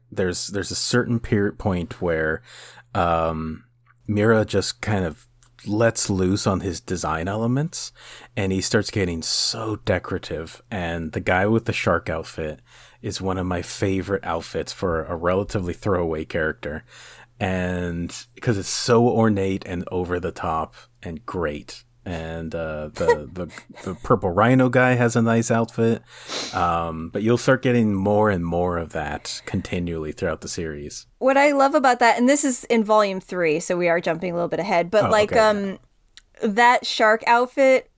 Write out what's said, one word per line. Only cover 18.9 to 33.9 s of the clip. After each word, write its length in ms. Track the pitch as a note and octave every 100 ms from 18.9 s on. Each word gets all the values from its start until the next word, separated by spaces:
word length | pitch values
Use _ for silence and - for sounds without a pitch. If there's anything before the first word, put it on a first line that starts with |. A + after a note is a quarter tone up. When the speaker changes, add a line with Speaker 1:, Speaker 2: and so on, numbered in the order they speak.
| A#2 A#2+
Speaker 1:
ornate 580 | A2+ A2 G2+ F#2+ F#2+ -
and 180 | F2+ F#2
over 280 | F#2 F2 F2+
the 140 | E2+
top 420 | - F2 D#2+ D#2 - - _
and 220 | F2+ D#2+
great. 600 | - F#2 D#2+ D2 - - - _
And, 500 | - E2+ E2 E2 E2
uh, 340 | E2 D#2+ D2+ D2+
the, 340 | - E2 D2+ D2
Speaker 2:
<laughs> 20 |
Speaker 1:
the, 180 | F2+ F2 - - -
the 100 | - F2+
purple 340 | - A2+ F#2+
rhino 380 | F2 A2+ C3 B2+
guy 260 | B2+ B2+
has 200 | B2 A#2
a 80 | A#2+
nice 280 | A2+ A2+ A#2
outfit. 520 | A#2 A#2 - A2+ A2+ - - - - -
Um, 560 | F#2+ F2 E2+ E2+ D#2+ E2
but 120 | G#2
you'll 140 | A2 A#2+
start 240 | - C3
getting 320 | C3 A#2+ A2
more 360 | G2 G2 G#2 G#2+
and 140 | F#2+
more 340 | E2+ E2+ F2+ F2
of 140 | E2
that 480 | D#2+ D2 D2+ - - -
continually 680 | G2 - F#2 F2 D#2+ D#2
throughout 280 | - F2+ D#2+
the 80 | -
series. 580 | - D#2+ D2 D2 - - -
Speaker 2:
What 180 | C4 C#4
I 160 | D4
love 220 | C#4 C4+
about 240 | D4+ C4 A#3+
that, 180 | A#3 A3
and 100 | B3
this 160 | C#4+
is 200 | C#4+ B3
in 180 | - A#3
volume 380 | G#3 G#3+ G3+ F#3+
three, 400 | - F3+ E3+ D3+
so 160 | - F3+
we 120 |
are 120 | F3